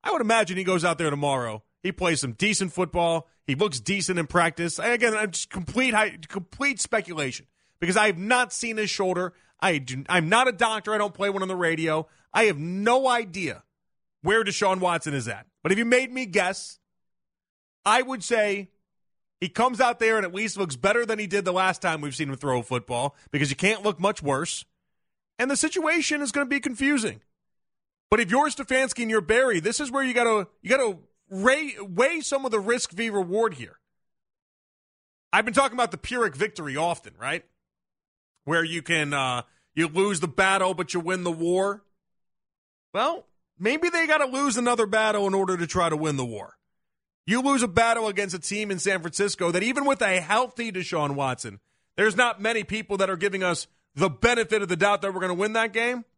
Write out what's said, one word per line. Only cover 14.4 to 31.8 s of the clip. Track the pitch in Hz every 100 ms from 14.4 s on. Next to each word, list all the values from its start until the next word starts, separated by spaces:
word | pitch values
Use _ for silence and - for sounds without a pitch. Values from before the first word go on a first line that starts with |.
Deshaun | 202 - 202 185
Watson | 180 165 156
is | 143 117
at. | 101 113 _
But | 165
if | 196
you |
made | 233 247 262
me | 254 240
guess, | 185 180 196 - - _ _ _ _ _ _ _ _ _ _
I | 202 233
would | 262 262
say | - 233 208 202 190 _ _ _ _ _ _ _
he | 185
comes | - 254 233
out | 247 240
there | 226 220
and | 185
at |
least | 185 220 196
looks | 185 131
better | 190 233 226
than | 214
he | 208
did | 202
the | 185
last | 180 190 180
time | 180 160
we've | 147
seen | 131 147
him | 135
throw | 143 127
a |
football | 117 123 - 120 139 _ -
because | 143 143
you | 139
can't | 190 214
look | 208 165
much | 196 -
worse. | 143 135 170 - - _ _ _ _ _ _ -
And | 254
the | 277
situation | 311 370 311 339 294 302
is | 277
gonna | 285 277
be | 277
confusing. | 269 233 269 285 214 113 _ _ _ _ _ _ _ _ _
But | 214
if | 202
you're | 247 302
Stefanski | - 262 262 269 -
and | 226
you're | 220
Barry, | 160 226 262 190
this | 165 240
is | 285
where | 269
you | 262
gotta, | 240 233 214 175 _
you | -
gotta | 269 240 170 _ _ _
weigh, | 190 214 285 302
weigh | 220